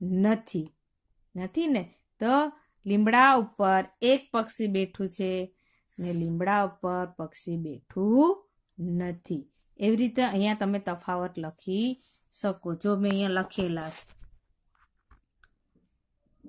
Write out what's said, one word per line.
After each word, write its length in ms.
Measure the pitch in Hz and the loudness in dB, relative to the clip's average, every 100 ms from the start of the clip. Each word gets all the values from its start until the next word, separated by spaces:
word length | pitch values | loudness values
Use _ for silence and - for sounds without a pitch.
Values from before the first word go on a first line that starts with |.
નથી. 640 | 180 185 202 220 226 180 156 _ _ _ _ _ _ 185 | -2 2 2 2 -2 -6 -6 _ _ _ _ _ _ -12
નથી 300 | 185 311 330 | -6 -4 0
ને? 280 | 247 175 _ _ _ | 0 -2 _ _ _
તો 320 | 220 269 302 294 _ _ 196 | 2 2 2 -6 _ _ 0
લીમડા 480 | 202 214 240 269 | 2 4 6 8
ઉપર 500 | 262 208 - 196 190 185 _ | 6 2 0 2 2 0 _
એક 280 | 240 277 - | 2 2 2
પક્ષી 340 | 240 220 - 214 | -2 -2 -4 -2
બેઠું 420 | 190 190 - 196 | 0 -2 -4 -6
છે 460 | - 190 185 185 _ _ _ _ - | -4 -4 -2 -6 _ _ _ _ -10
ને 140 | 175 | -6
લીમડા 500 | 170 165 170 185 208 | -2 -2 -2 0 0
ઉપર 440 | 196 196 185 180 180 | 0 -4 -4 -4 -6
પક્ષી 500 | - 165 - - 170 | -8 -12 -12 -8 -6
બેઠું 920 | 160 139 _ - 196 247 320 392 _ _ _ - | -8 -12 _ -2 4 6 6 2 _ _ _ -10
નથી. 720 | 175 175 175 175 - 160 - _ _ _ | -4 -4 -4 -8 -8 -8 -8 _ _ _
એવી 200 | 202 220 | 0 2
રીતે 260 | 247 240 | 0 0
અહીંયા 320 | 247 196 208 | 0 2 0
તમે 240 | 214 196 202 | 0 -2 -2
તફાવત 600 | 196 175 - 180 180 175 | -4 -8 -6 -4 -4 -6
લખી 640 | 160 - - 190 240 254 _ _ _ | -10 -10 -6 -2 -2 -4 _ _ _
શકો. 420 | - 208 190 175 | -6 -6 -4 -6
જો 220 | 165 202 202 | -4 0 0
મેં 160 | 202 | 0
અહીંયા 160 | 196 196 | 0 0
લખેલા 600 | 185 185 - 185 165 160 | -2 -4 -4 -4 -4 -6
છે. 240 | - - - - - _ _ _ _ _ _ _ - _ _ _ _ _ _ _ _ _ _ _ _ | -12 -18 -20 -20 -20 _ _ _ _ _ _ _ -20 _ _ _ _ _ _ _ _ _ _ _ _